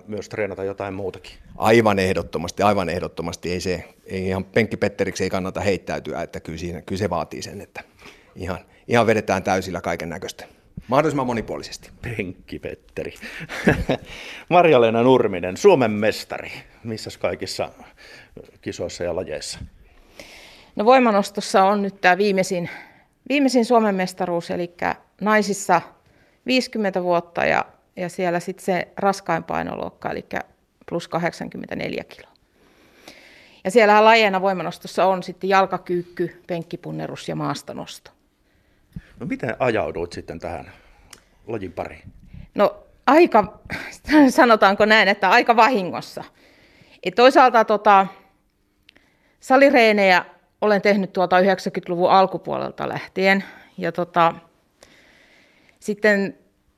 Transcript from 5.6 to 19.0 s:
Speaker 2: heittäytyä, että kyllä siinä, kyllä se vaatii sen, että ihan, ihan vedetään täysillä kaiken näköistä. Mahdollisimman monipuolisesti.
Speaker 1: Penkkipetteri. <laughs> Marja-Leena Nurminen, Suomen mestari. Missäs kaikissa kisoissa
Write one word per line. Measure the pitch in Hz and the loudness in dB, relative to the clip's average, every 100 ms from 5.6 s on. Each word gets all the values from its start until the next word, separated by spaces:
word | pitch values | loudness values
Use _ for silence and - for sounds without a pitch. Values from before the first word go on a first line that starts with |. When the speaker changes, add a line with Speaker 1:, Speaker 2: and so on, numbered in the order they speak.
Speaker 2:
heittäytyä, | 98 92 - 76 71 71 | -2 -4 -4 -8 -8 -10
että | 85 92 | -10 -12
kyllä | - 78 | -12 -10
siinä, | 87 85 | -10 -12
kyllä | - 95 | -8 -6
se | 101 | -4
vaatii | 87 78 - | -4 -6 -12
sen, | - - | -14 -16
että | - - - _ - - _ - | -18 -20 -20 _ -20 -20 _ -14
ihan, | 90 85 - _ - | -10 -10 -14 _ -2
ihan | 117 107 | 2 2
vedetään | 110 104 95 | 0 0 -4
täysillä | 98 95 92 85 | -2 -4 -4 -8
kaiken | 87 85 87 | -6 -8 -8
näköistä. | 82 92 - - _ _ - - | -12 -14 -16 -20 _ _ -18 -4
Mahdollisimman | 131 156 139 127 | -2 0 -2 -6
monipuolisesti. | 117 - 76 - - - - | -6 -8 -10 -12 -18 -20 -16
Speaker 1:
Penkkipetteri. | 127 110 95 95 - 76 - - _ - - - 226 - 160 - - 143 - | -12 -10 -10 -12 -16 -14 -14 -14 _ -14 -12 -14 -18 -16 -14 -4 0 0 -2
<laughs> | 127 - - - - - | -6 -8 -20 -18 -16 0
Marja-Leena | 175 170 131 113 113 | 4 6 6 4 4
Nurminen, | 123 131 107 90 90 - | 4 4 2 -2 -6 2
Suomen | 202 160 117 | 4 4 2
mestari. | 104 107 - - - 82 - - _ | 0 -2 -4 -8 -14 -14 -18 -20 _
Missäs | 117 110 - - | -12 -12 -12 -6
kaikissa | 98 92 92 - 87 - - _ - - - - - _ | -6 -6 -8 -8 -10 -12 -20 _ -20 -20 -20 -20 -20 _
kisoissa | - - 87 - | -12 -10 -10 -8